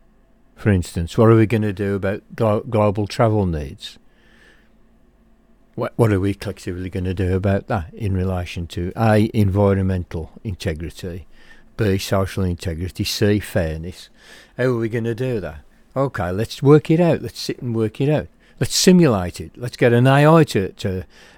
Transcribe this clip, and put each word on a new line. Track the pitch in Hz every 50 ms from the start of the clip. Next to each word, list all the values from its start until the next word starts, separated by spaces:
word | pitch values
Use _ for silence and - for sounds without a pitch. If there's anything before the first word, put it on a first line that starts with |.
| _ _ _ _ _ _ _ _ _ _ _
For | - - 110
instance, | 98 90 85 - - 87 85 82 -
what | - 113 110
are | 113
we | 110 110
gonna | 98 117 107 107 107
do | 95 107 104 98 101
about | 95 95 95 104 98 - - -
glo-, | - 117 107 104 113 - -
global | 113 107 104 104 101 113 104
travel | - - - 120 110 107 107 98
needs? | 90 80 76 71 69 - - - - - - _ _ _ _ _ _ _ _ _ _ _ _ _ _ _ _ _ _ _ _ _ _ _ _ _ _ _ _ _ _ _ _ _ _ _
What, | - 120 - -
what | - 117 110
are | 104 92
we | 98 101 98
collectively | - - 104 95 - - 104 90 90 92 90
gonna | - 95 90 95 92
do | 87 95 90 95
about | 92 92 98 98 98 - -
that | 120 98 82 - -
in | - 110 98 95
relation | 92 90 95 92 90 87 - - 90 85 -
to | - 87 87 92 -
A, | - 113 110 107 107 110 113
environmental | - 113 104 98 92 101 101 98 98 98 95 95 95 90 85 - - 82 80 - - - -
integrity, | 113 90 - - 95 80 76 85 78 - - - 92 82 - - - - - - - - - - - -
B, | - 113 98 95
social | 98 - - 104 98 95 92 - 98 95
integrity, | 90 87 - - 87 82 80 92 85 - - 101
C, | - - - 110 104 107 101
fairness? | - - - 104 85 80 78 80 80 92 - - - - _ _ - - - - - _ _
How | - 123
are | 131 123
we | 117 113 110
gonna | 117 120 110 117 117
do | 107 131 131 123 104
that? | 87 76 76 73 - _ _ _ _ _ -
Okay, | 135 139 131 - - 87 87
let's | 92 101 117 - - -
work | 139 135 151 151 - -
it | 160 165
out. | 175 165 131 -
Let's | - 117 - -
sit | - - - -
and | - 120 113
work | 113 110 107 - -
it | 135 147
out. | 151 120 80 - _ _ _ _ _ -
Let's | - - -
simulate | - - 185 185 180 170 139 110 95 90 87 - -
it. | 82 78 -
Let's | - 123 127 -
get | - 135 120
an | 117 120 127
A | 135 135 143 147
I | 156 165 165 147
to, | - - 110 95 -
to | - - - 101 92 92 - - _ - - - -